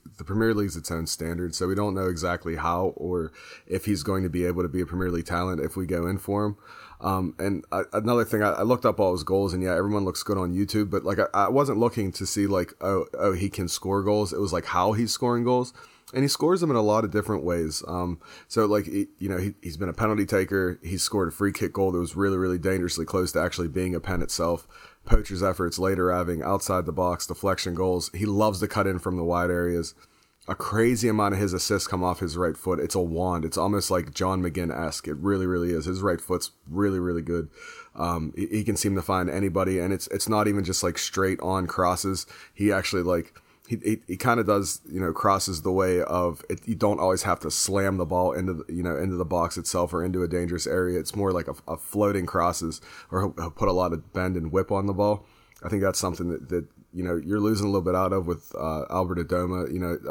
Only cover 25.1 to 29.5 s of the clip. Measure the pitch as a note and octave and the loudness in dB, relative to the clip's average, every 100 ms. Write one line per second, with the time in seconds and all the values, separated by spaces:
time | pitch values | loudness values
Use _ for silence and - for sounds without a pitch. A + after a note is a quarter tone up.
25.1 | G#2+ G#2 F#2+ F#2+ F#2 F2 E2 F#2+ F#2+ F2+ | 4 4 0 0 2 -2 0 0 2 2
26.1 | F2+ F2 E2+ - G2 - F#2 F2 D#2+ F2+ | 2 0 -2 0 0 0 0 0 0 0
27.1 | F2 - - G2 F#2 F#2+ F2 F#2 F2+ E2 | -2 -6 -4 -2 0 -2 0 0 0 -2
28.1 | F2+ G#2 G2+ G#2+ F#2+ G#2 G#2+ G2 F2+ F#2+ | -2 0 4 2 2 0 0 0 0 -2
29.1 | F2+ E2+ F2 F2+ | -2 0 2 2